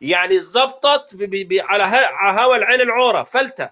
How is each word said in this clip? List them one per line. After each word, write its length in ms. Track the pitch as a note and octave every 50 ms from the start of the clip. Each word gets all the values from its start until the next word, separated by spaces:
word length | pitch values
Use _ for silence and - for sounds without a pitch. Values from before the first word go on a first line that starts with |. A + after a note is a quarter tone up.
يعني 380 | C3 D3 F3 F3+ F3+ F#3 F#3+ F3+
زبطت 760 | F3+ - - A#3+ C4+ B3+ C4+ - - C#4+ D4 C#4 - - G3
ب-، 80 | F#3 G#3
ب-، 240 | G3 G3 G3 F#3+
ب-، 120 | F3 F#3 F#3+
على 240 | - - G3+ G#3 G3
ه-، 240 | F#3+ A3+ C4+ B3+ D#3+
على 300 | C#3+ F#3 G3 G3+ G3 G#3+
هوا 140 | B3 B3+ B3+
العين 260 | A3+ G3+ A3+ B3+ B3+
العورة، 420 | B3 A#3+ A3+ B3 B3+ A#3+ G3 D3+ -
فلتة. 460 | - - B3+ C4+ B3+ - - C3+ -